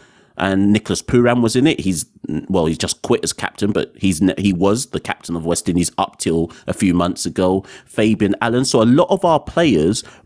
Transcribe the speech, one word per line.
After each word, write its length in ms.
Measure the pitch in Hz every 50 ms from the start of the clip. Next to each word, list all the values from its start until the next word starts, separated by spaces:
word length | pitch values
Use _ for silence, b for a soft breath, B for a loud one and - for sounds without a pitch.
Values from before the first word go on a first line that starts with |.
| b b b b b b b b
and 340 | - 95 98 98 98 101 104
Nicholas 300 | 107 - - 95 - -
Pooran 400 | - - 120 120 123 120 123 117
was 140 | 110 -
in 100 | 123 127
it. 140 | 160 - -
He's, 260 | - 95 90 76 - - _ _ - - 76 78 - -
well, 180 | 95 90 80
he's 120 | 82 80 -
just 240 | - 87 - - -
quit 200 | - 120 - -
as 80 | 87 -
captain, 400 | - - - - - 104 101 104
but 200 | 82 - - -
he's 240 | - - 95 90 78
ne-, 140 | 98 95 92 -
he 140 | 95 101 92
was 340 | 85 92 98 107 - -
the 140 | - - 80
captain 360 | - - - - - - 85
of 80 | 85 80
West 220 | 85 85 - - 98
Indies 220 | 85 87 85 - - -
up 200 | - - - -
till 340 | - 90 82 82 82 87 B B B
a 60 | B 90
few 200 | - - 92 87
months 320 | 87 85 90 92 - -
ago. 380 | 87 - - 92 92 95 95 - B B B B
Fabian 500 | B - - 110 110 110 - 104 98 101 -
Allen. 240 | - 117 117 123 135
So 180 | - - 123 110
a 20 |
lot 240 | 120 123 151 - -
of 140 | 196 180 -
our 160 | 175 160 143
players 640 | - - - 160 175 156 107 78 76 87 117 - - B B B B